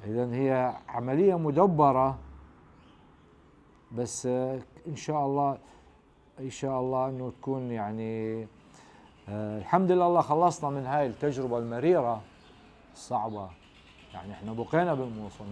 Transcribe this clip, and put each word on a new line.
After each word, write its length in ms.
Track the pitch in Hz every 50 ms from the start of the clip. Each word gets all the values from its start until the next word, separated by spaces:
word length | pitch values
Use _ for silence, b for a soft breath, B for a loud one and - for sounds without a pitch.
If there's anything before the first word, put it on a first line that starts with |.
| 104
إذن 300 | 104 110 120 123 123 120
هي 420 | 127 135 135 131 127 127 123 113 - -
عملية 500 | - - 120 123 127 135 151 196 196 180
مدبرة، 840 | 170 160 147 135 156 190 196 170 151 151 139 127 131 131 135 135 - - - - - - - - - - - - - - - - - - - - - - - _ _ _ _ _ _ _ _ _ _ _ -
بس، 340 | 117 117 123 113 - - -
آه، 340 | 127 123 127 127 131 135 127 120 - - - -
إن 80 | 170 147
شاء 300 | - - - 151 151 139
الله، 320 | 139 139 143 143 139 139 - B B B B B B B B B _ _ _ _ _ - -
إن 100 | 135 135
شاء 300 | - - 143 135 135 127
الله 300 | 127 127 131 127 131 135
أنه 220 | 135 127 127 127
تكون، 400 | 127 - - 135 135 131 127 123
يعني، 720 | 120 113 101 104 110 110 113 110 113 110 110 110 110 113 110 107 - - B B B B B B B B B B B - - 101
آه، 280 | 104 107 107 104 107
الحمد 340 | 107 - - - 180 190 180
لله، 160 | 180 180 180
الله 140 | 175 175 170
خلصنا 480 | 147 - 151 160 175 175 - - 151 143
من 160 | 139 139 131
هاي 220 | 127 139 151 143
التجربة 500 | 127 104 - 147 147 131 131 131 123 120
المريرة 640 | 120 117 117 117 120 135 165 185 165 127 117 117 107 101 - - - - - - - - - - - - - -
الصعبة. 560 | - - - 123 110 104 113 107 104 98 92 87 - - - - - - - - - - - -
يعني، 200 | 92 87 98 98
إحنا 200 | 80 92 107 110
بقينا 400 | 113 117 - - 160 175 175 151
بالموصل، 520 | 131 131 120 113 107 107 98 - - 107 101